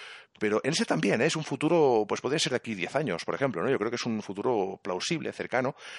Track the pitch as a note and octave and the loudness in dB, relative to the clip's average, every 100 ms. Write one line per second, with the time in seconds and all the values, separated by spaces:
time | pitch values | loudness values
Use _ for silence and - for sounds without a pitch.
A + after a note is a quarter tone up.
0 | - - - - G#2+ A2 C3 E3+ A3+ D#3+ | -16 -18 -20 -2 2 2 2 0 0 0
1 | G3 B2+ B2+ D#3+ D3 C3+ D#3 E3+ C#3+ A2+ | 2 4 2 0 -4 0 2 6 6 6
2 | G#2 A2 B2 D#3 D#3 B2 - G2+ E2+ C3+ | 2 0 0 0 0 -2 -4 -6 -2 -2
3 | D3 E2+ - E2+ C3+ E2+ - A#2+ G#2+ A#2+ | 0 -2 -4 -2 -2 0 0 0 0 -2
4 | B2 G#2+ - G2 A#2 A2+ F#2+ F#2+ G2+ F2+ | -2 -4 -4 -4 0 2 0 -4 -4 -4
5 | - E3 A2 - F2 A#2+ B2+ - - | -2 -4 -4 -6 -2 0 0 -4 -12